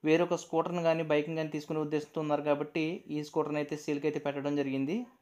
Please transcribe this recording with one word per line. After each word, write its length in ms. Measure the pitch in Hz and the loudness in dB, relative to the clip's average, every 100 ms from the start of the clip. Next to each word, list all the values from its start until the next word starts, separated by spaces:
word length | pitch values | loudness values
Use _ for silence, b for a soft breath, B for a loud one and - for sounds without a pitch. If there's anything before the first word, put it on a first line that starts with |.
| 156 | 4
వేరొక 300 | 160 175 170 | 4 4 0
స్కూటర్ని 380 | - 160 160 175 165 | -2 0 0 2 2
కానీ 160 | 165 156 | 2 2
బైక్ని 240 | 151 151 160 | 2 0 -2
కానీ 120 | 156 151 | -4 -4
తీసుకునే 240 | 147 156 151 | -4 -2 0
ఉద్దేశంతో 340 | 151 151 - 156 | -2 -2 -4 0
ఉన్నారు 180 | 147 147 | 0 2
కాబట్టి 360 | 143 147 - 156 180 - 147 | 0 0 -2 -2 -4 -6 -6
ఈ 20 | 151 | -4
స్కూటర్ని 320 | 165 151 151 | -2 0 -2
అయితే 140 | 147 151 | -2 -4
సేల్కి 240 | - 143 151 | -2 0 0
అయితే 100 | 151 143 | -2 -4
పెట్టడం 300 | 139 139 143 | -2 -2 0
జరిగింది. 340 | 139 135 135 208 247 _ | 0 0 0 -2 -4 _